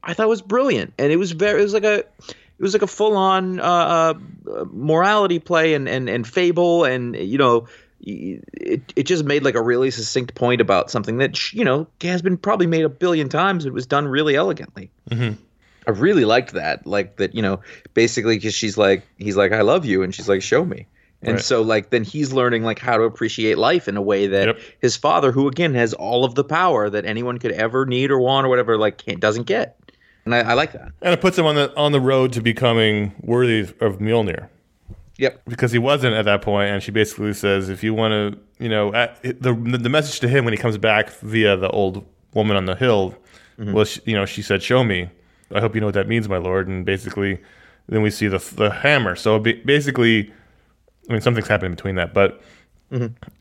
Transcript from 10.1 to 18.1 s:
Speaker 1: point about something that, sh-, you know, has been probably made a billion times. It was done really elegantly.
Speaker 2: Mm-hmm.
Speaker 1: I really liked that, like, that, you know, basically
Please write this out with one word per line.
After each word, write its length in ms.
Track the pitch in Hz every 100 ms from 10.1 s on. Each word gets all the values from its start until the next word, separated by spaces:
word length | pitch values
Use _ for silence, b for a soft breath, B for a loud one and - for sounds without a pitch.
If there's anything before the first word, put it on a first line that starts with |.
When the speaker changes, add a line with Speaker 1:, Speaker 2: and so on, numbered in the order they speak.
| 139 123 -
Speaker 1:
point 260 | 120 123
about 280 | 104 95 -
something 280 | 123 104 117
that, 180 | 135 -
sh-, 180 | -
you 120 | 214 208
know, 220 | 135 165 _
has 200 | 170 180
been 160 | 175 180
probably 300 | 202 214 175
made 180 | 165 156
a 40 |
billion 380 | 127 180 165 139
times. 360 | 143 190 185 143
It 80 |
was 120 | 127 127
done 220 | 143 147
really 280 | 135 151 139
elegantly. 520 | 185 165 - - 95 _ -
Speaker 2:
Mm-hmm. 320 | 113 120 107 _ _ b b -
Speaker 1:
I 40 |
really 340 | 101 143 196 110
liked 280 | 117 123
that, 340 | 90 78 71 -
like, 300 | 101 101 -
that, 180 | 98 113
you 80 |
know, 160 | 104 95 B B B
basically 460 | - 117